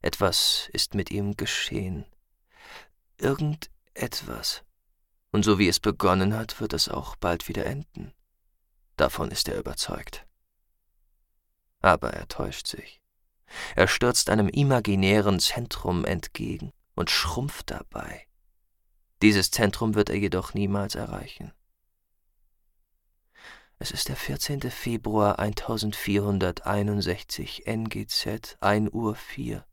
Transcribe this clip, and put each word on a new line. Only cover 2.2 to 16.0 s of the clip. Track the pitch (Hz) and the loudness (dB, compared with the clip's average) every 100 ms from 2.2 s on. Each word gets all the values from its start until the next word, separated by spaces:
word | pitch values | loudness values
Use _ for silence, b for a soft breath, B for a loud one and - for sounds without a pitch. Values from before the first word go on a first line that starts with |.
| _ _ _ B B B B _ _ _ | _ _ _ B B B B _ _ _
Irgendetwas. | 131 139 151 156 - _ _ - - - - 58 - - - _ _ _ _ _ _ | 0 2 0 -2 -10 _ _ -6 -6 -6 -8 -6 -6 -6 -12 _ _ _ _ _ _
Und | 107 | 2
so | 104 98 | 4 6
wie | 95 | 6
es | - | 6
begonnen | 107 - 95 92 95 110 | 0 2 4 6 4 0
hat, | 113 - | -6 -6
wird | 110 | -4
es | - - | -2 -2
auch | - - - | -2 -6 -2
bald | 87 85 - | 0 0 -2
wieder | - - | -4 -4
enden. | 139 156 - - - _ _ _ _ _ _ _ - | -6 -10 -14 -16 -16 _ _ _ _ _ _ _ 0
Davon | 69 - - | 0 0 -6
ist | - - | -4 -2
er | - | -4
überzeugt. | - - - 50 - - - _ _ _ _ _ _ _ _ _ _ _ _ _ _ _ | -6 -6 -6 -6 -10 -16 -18 _ _ _ _ _ _ _ _ _ _ _ _ _ _ _
Aber | - 87 57 | 4 4 2
er | 50 - | -6 -10
täuscht | - - - - | -6 -6 -6 -10
sich. | - - - _ _ _ _ _ B B B | -10 -14 -20 _ _ _ _ _ B B B
Er | 95 | 4
stürzt | - 123 120 - | 6 2 2 2
einem | 107 101 | 4 4
imaginären | - 139 127 104 98 95 104 104 92 | 4 4 4 2 2 6 6 4 2
Zentrum | - - 117 - - 87 | 2 -2 -6 -6 -2 0